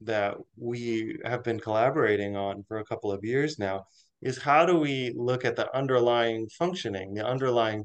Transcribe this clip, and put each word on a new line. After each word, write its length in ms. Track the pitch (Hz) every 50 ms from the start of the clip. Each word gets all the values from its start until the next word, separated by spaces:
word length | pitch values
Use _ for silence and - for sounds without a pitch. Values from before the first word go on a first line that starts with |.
that 360 | 107 113 110 107 101 101 - - - _ _
we 640 | - 120 120 120 120 117 117 117 110 110 110 110 - -
have 200 | 113 123 120 -
been 160 | 120 117 107
collaborating 720 | - 113 107 107 117 135 139 156 127 107 104 101 101 101 101
on 300 | 101 98 98 98 101 98
for 120 | - 110 107
a 60 | 104
couple 280 | - 117 113 - 104 98
of 100 | 98 101
years 360 | 113 123 135 147 151 151 -
now, 260 | 104 95 95 95 95 _ _ _ _ _ _ - -
is 160 | 131 127 -
how 260 | - 147 143 156 170
do 140 | 180 180 165
we 340 | 151 143 139 131 127 120 113
look 280 | 117 120 123 127 123 -
at 100 | 120 110
the 200 | - 110 101 -
underlying 720 | 131 139 131 131 123 120 120 120 120 117 117 113 113 113 110 - -
functioning, 540 | 170 180 185 185 - 113 98 95 95 95 101
the 140 | 104 110
underlying 580 | 120 127 131 135 127 120 117 113 110 107 107